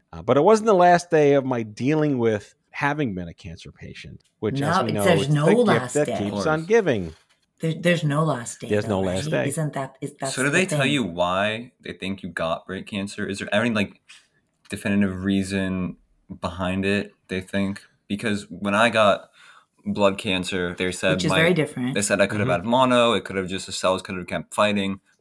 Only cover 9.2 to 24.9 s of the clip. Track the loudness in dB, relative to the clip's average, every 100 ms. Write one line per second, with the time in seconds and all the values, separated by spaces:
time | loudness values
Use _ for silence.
9.2 | -2 -2 -2 -2 -4 -6 -10 -10 -12 -8
10.2 | -6 -2 0 2 0 0 2 0 0 0
11.2 | 0 2 0 -4 -10 _ -14 -10 -8 -8
12.2 | -8 -4 -4 -4 -6 -10 -8 -8 -6 -6
13.2 | -6 -6 -2 0 0 0 -2 -8 -20 -20
14.2 | _ _ _ _ -14 -6 -2 2 0 0
15.2 | 0 0 0 -2 -2 -2 -4 -8 _ _
16.2 | -20 -10 -8 -4 -4 -2 0 0 -2 _
17.2 | -8 -8 -4 -4 -4 -6 -14 _ -8 -4
18.2 | -4 -4 -6 -8 0 2 4 4 4 2
19.2 | -4 _ -20 -20 _ _ -6 2 2 2
20.2 | -2 -4 -2 -4 -4 -4 -4 -2 0 0
21.2 | 0 2 2 2 -2 -4 -4 -2 0 2
22.2 | 2 0 0 0 2 2 4 4 4 2
23.2 | -2 -4 -4 -6 -8 -4 0 -2 -4 -8
24.2 | -6 -8 -4 0 2 2 -2